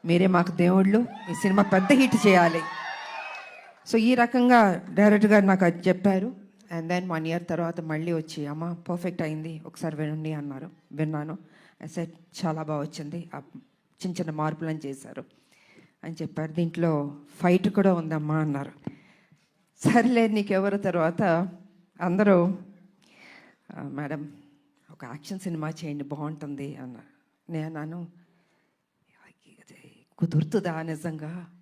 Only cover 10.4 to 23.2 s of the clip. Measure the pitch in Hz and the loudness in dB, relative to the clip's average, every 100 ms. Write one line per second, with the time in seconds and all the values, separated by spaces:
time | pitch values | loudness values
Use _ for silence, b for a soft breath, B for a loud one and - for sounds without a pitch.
10.4 | 143 139 165 - _ 143 156 151 151 190 | -8 -12 -14 -20 _ -6 -4 -4 -8 -12
11.4 | b b b b 156 - 165 - _ - | b b b b -14 -10 -10 -12 _ -6
12.4 | 170 156 156 151 147 160 147 175 170 147 | -4 -4 -6 -6 -6 -10 -12 -12 -12 -16
13.4 | - - _ _ _ _ 185 175 165 156 | -16 -20 _ _ _ _ -8 -6 -6 -2
14.4 | 156 156 160 156 143 135 - - - b | -4 -4 -6 -6 -8 -12 -14 -16 -16 b
15.4 | b b b b b b 160 165 165 - | b b b b b b -14 -10 -8 -6
16.4 | 156 156 170 165 170 151 143 143 - - | -6 -2 -2 0 0 0 -2 -10 -20 0
17.4 | 180 180 190 202 190 175 160 156 151 156 | 4 4 4 4 4 4 0 -4 0 0
18.4 | 156 139 139 - B B B B B B | 0 -2 -6 -12 B B B B B B
19.4 | B _ _ _ - 240 233 233 226 214 | B _ _ _ 2 4 4 4 2 0
20.4 | 202 190 196 202 196 175 160 170 202 165 | 0 0 0 -2 -2 0 0 2 2 2
21.4 | 180 - - _ _ _ 175 185 208 180 | -2 -8 -20 _ _ _ -2 2 4 6
22.4 | 175 190 - - _ _ b b | 4 -2 -10 -20 _ _ b b